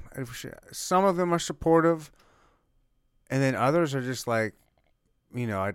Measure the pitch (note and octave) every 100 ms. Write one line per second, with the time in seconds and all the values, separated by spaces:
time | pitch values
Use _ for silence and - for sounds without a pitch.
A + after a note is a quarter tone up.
0 | - - B2 A#2 - - - - - F#3
1 | G3 F3 F3+ E3+ - D3 E3 E3 E3 E3
2 | D3+ _ _ _ _ _ _ _ _ _
3 | _ _ _ C3 C3+ B2+ B2 E3 D#3+ C3+
4 | B2+ B2 - A2+ A2 - _ _ _ _
5 | _ _ _ B2 A#2+ G2 G2